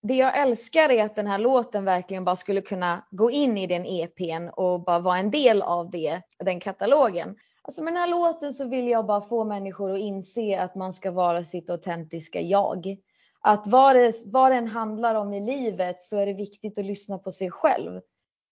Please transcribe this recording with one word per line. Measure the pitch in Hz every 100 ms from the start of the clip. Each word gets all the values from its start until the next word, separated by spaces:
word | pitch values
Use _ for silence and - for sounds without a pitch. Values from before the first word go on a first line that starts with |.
Det | 214
jag | 262 262 277
älskar | 277 226 - 320 311
är | 240
att | 214 214
den | 208
här | 196
låten | 233 262 233 208
verkligen | 190 180 180 190
bara | 185 185
skulle | - 196
kunna | 190 190 180 175 _
gå | 185 233
in | 285 277 208
i | 185
den | 175 175
E | 180 170
P:n | - 175 165 170
och | - 185 180
bara | 175 175
vara | 180 180
en | 202
del | 294 254 208
av | - 175 175
det, | 175 156 170 _ _
den | 190 180
katalogen. | 202 190 202 294 240 170 180 208 _ _
Alltså, | - 302
med | 320
den | 349
här | 349
låten | 349 339 330 294
så | 269 262
vill | 254 240
jag | 233 208
bara | 208
få | 208 233
människor | 220 202 196 190 196
att | 190
inse | 208 196 185 240 214 185
att | 180
man | 196 185
ska | 185 190
vara | 180 175 170
sitt | 170 180 165
autentiska | 175 185 170 160 170 156 180
jag. | 170 196 175 185 185 196 _ _ _ _
Att | - 208 208
vad | 254 269 254
det, | 240 226 196
vad | 247 262
det | 254
än | 226
handlar | 220 220 214 233
om | 220 202
i | 202
livet | 208 277 240 185 180 180
så | - 208
är | 202
det |
viktigt | 196 202 _ 214 208
att |
lyssna | 196 202 - 190
på | 190
sig | - 185
själv. | - 311 - 170 185 _ _ _ _ _